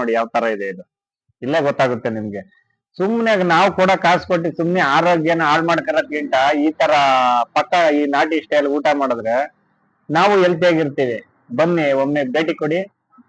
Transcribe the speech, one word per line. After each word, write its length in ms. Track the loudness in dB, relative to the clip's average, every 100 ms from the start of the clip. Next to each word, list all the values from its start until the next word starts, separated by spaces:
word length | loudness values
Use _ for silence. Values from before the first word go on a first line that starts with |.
ನೋಡಿ 120 | -2 -2
ಯಾವ 100 | -2
ತರ 100 | -2 -2 -4
ಇದೆ 120 | -8
ಇದು. 100 | -10 -18 _ _ _ _ _
ಇಲ್ಲೇ 160 | -4 0 0
ಗೊತ್ತಾಗುತ್ತೆ 440 | 0 -2 -2 -4 -6
ನಿಮ್ಗೆ. 260 | -8 -10 -14 _ _ _ _ -6
ಸುಮ್ನೆ 340 | -4 -2 0 0 2
ನಾವು 140 | 2 2 2
ಕೂಡ 120 | 2 2
ಕಾಸು 200 | 2 0 0
ಕೊಟ್ಟು 220 | -2 -2 -4
ಸುಮ್ನೆ 220 | -2 0 2 2
ಆರೋಗ್ಯನ 460 | 2 0 0 0 0
ಹಾಳು 160 | 0 0
ಮಾಡ್ಕೊಳಕ್ಕಿಂತ 640 | -2 -2 -4 -4 -6 -2 0 2 2
ಈ 40 | -2 0
ತರ 120 | 2 2 4 2 2 2 0 -2
ಪಕ್ಕ 160 | 0 2 2 2
ಈ 40 | 0
ನಾಟಿ 220 | 0 0 -2
ಸ್ಟೈಲ್ 240 | -2 -2 0 0
ಊಟ 100 | 0 0
ಮಾಡಿದ್ರೆ 340 | -2 -2 -2 -2 -4 _ _ _ _ _ -4 0
ನಾವು 160 | 2 4
ಹೆಲ್ತಿ 240 | 2 2 2
ಆಗಿರ್ತೀವಿ. 480 | 2 -2 -2 -4 -4 -10 _ _ -2
ಬನ್ನಿ, 280 | 0 2 0 0
ಒಮ್ಮೆ 200 | 0 -2 -2 -2
ಭೇಟಿ 180 | -2 -4
ಕೊಡಿ, 200 | -4 -4 -6 _ _ _